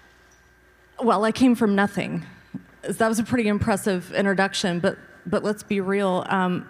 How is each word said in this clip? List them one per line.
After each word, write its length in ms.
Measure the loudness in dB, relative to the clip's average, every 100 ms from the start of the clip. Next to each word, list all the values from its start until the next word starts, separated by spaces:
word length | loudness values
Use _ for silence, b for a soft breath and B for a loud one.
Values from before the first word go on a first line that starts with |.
| b b -20 _ _ _ _ _ _ -2
Well, 240 | 2 2
I 80 | 2
came 220 | 4 4
from 220 | 4 2 4
nothing. 500 | 2 0 -6 -6 -8 B B B -16 -12
That 280 | -6 0 0
was 100 | 0
a 60 | 0
pretty 240 | 0 0
impressive 640 | 0 0 0 0 -2 -2
introduction, 680 | -2 0 2 0 0 -2 0
but, 180 | -2 -4 -10 -18 -4
but 180 | -2
let's 200 | -2 -4
be 180 | -4 -4
real. 420 | -2 0 0 -2 0
Um, 360 | 0 0 -2